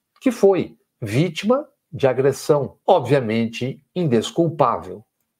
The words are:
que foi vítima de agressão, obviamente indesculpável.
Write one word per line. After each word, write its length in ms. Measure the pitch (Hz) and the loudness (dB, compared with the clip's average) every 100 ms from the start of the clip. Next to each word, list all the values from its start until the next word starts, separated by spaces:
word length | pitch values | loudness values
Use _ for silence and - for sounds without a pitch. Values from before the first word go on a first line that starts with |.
| _ _ | _ _
que 120 | 262 | -4
foi 460 | 240 196 185 156 - _ - | 2 4 4 -2 -10 _ -12
vítima 640 | 104 113 165 156 202 262 302 _ _ | -4 0 -2 -2 0 0 -2 _ _
de 140 | 135 135 | -2 0
agressão, 680 | 123 135 - - 147 127 - - | 2 0 0 0 0 -2 -6 0
obviamente 960 | 185 120 139 113 113 117 - 123 - _ | 0 2 0 0 -2 -2 -4 -8 -10 _
indesculpável. 1120 | - 170 117 104 - 170 151 131 101 82 95 _ _ _ | -4 0 0 0 -2 -2 2 0 0 -8 -16 _ _ _